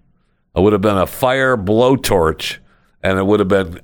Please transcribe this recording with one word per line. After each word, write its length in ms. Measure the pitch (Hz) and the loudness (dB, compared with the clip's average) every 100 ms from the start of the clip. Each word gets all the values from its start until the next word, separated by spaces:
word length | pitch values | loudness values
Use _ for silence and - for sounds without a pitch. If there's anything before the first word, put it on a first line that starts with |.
| _ _ _ _ _ | _ _ _ _ _
It 60 | 85 | 0
would 120 | 98 | 2
have 100 | 104 | 2
been 160 | 104 101 | 0 0
a 80 | 87 | -2
fire 500 | - 127 131 131 123 | -2 -2 0 0 -2
blowtorch, 1000 | 95 110 123 135 - 101 80 78 - - _ _ _ _ | 0 2 2 2 0 0 0 -2 -10 -12 _ _ _ _
and 160 | - 95 | -4 -2
it 80 | 98 | 0
would 140 | 104 | 0
have 80 | 95 | 2
been 320 | 98 92 82 | 0 -2 -10